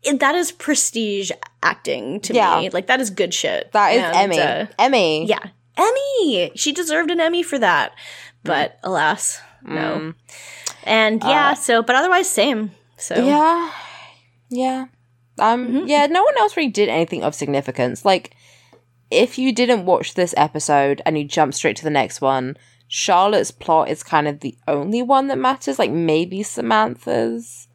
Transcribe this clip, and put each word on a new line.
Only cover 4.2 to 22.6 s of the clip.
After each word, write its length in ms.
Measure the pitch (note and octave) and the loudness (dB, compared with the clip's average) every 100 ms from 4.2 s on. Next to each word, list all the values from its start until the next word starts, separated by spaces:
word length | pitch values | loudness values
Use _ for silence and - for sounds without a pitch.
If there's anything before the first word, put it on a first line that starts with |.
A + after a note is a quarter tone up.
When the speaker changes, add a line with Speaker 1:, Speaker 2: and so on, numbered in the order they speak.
| G3 E3 | 2 2
Speaker 1:
uh, 260 | D3 B2+ G#3 - | 0 0 -6 0
Speaker 2:
Emmy. 460 | A#3+ C4 F3 D#3 E3+ | 4 4 2 0 0
Speaker 1:
yeah. 120 | G#3+ - _ _ - | -2 -4 _ _ 0
Emmy! 760 | G4+ C5 C#5 C5 F4 G3+ E3+ - | 0 2 -2 0 2 0 -2 -2
She 160 | - | -4
deserved 380 | D#4 E4 D#4 E4 | -2 -2 0 0
an 100 | F4 | 0
Emmy 220 | E4 F4 | 0 0
for 160 | E4+ C#4 | -2 0
that. 340 | G3+ D#3+ - - - - - _ | 2 2 0 -8 -20 -20 -20 _
But, 300 | - C#3+ D3 - | -2 -2 -2 -4
Speaker 2:
Mm. 60 | - | -4
Speaker 1:
alas, 520 | F3+ D3+ - - - - _ | 0 0 0 -4 -8 -18 _
no. 180 | - D#3 - D#3 | -10 -6 -4 -4
Speaker 2:
Mm. 140 | D#3 E3 _ - - - - - | -8 -12 _ -20 -20 -14 -14 -12
Speaker 1:
And, 380 | - A3 A3 A3 | -2 2 2 0
yeah, 280 | A#3 D4 C#4+ | 2 2 2
Speaker 2:
Uh, 40 | |
Speaker 1:
so, 280 | C#4+ - A#3 | 0 0 0
but 120 | A3+ B3+ | 4 2
otherwise, 320 | F4 F#4 F#4+ | 4 2 2
same. 440 | - A#3 A#3 G#3+ - _ _ | 0 0 0 -4 -10 _ _
So. 180 | - - | -4 0
Speaker 2:
Yeah. 480 | B3 D4 D#4 E4+ E4 - - - - _ _ _ _ | 2 4 4 2 -2 -10 -18 -20 -20 _ _ _ _
Yeah. 380 | B3 B3+ C4 C4 _ _ _ _ - | -4 -2 -4 -8 _ _ _ _ 0
Um, 300 | A3 A#3+ A#3+ | 2 2 0
Speaker 1:
Mm-hmm. 180 | B3+ - | -2 2
Speaker 2:
yeah, 200 | D4 C#4+ | 2 4
no 180 | E4+ | 4
one 120 | A#4 C#5 | 2 2
else 180 | G#4 - | 0 0
really 140 | D4 | -2
did 180 | G3+ G3+ | 0 0
anything 340 | C3+ E3 E3+ | 2 -2 -2
of 120 | B2+ - | -4 -4
significance. 680 | C#3+ C#3 C3+ - B2 - | -2 -2 -2 -2 -2 0
Like, 300 | G3+ F#3 - _ _ _ _ _ _ _ _ | 0 0 -2 _ _ _ _ _ _ _ _
if 280 | D#3+ B3 - | 2 2 0
you 140 | C4 | -2
didn't 320 | A3+ B3 A#3 F#3 | 2 2 2 2
watch 280 | F3 - | 0 0
this 200 | - E3+ - | -2 -2 2
episode 680 | D3+ D3+ - C#3+ C#3 C#3+ - | 0 0 0 2 2 0 0
and 100 | D#3 | -2
you 60 | |
jump 300 | C#3+ - D3+ | -2 0 0
straight 220 | - D#3 - | 0 -2 -2
to 80 | |
the 60 | D#3 | -2
next 300 | D3 A2+ - | 0 -2 0
one, 360 | C3+ C3+ B2+ C#3 | 0 0 -2 -10